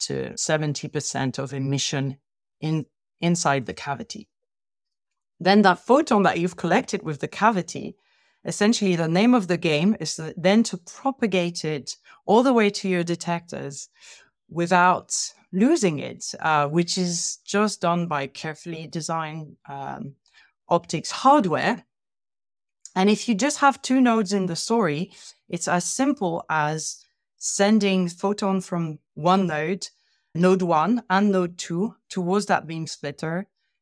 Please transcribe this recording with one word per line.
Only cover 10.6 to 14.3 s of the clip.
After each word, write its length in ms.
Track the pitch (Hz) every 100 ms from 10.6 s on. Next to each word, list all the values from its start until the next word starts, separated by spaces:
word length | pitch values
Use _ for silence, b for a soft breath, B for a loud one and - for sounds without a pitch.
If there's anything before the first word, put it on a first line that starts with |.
to 160 | 226 180
propagate 840 | - - 269 262 226 185 170 170
it 340 | 156 151 - - b b
all 180 | - 208
the 120 | 262
way 160 | 240 208
to 180 | 202 196
your 160 | 180
detectors 840 | 170 170 - 170 170 139 139 143 - B B B B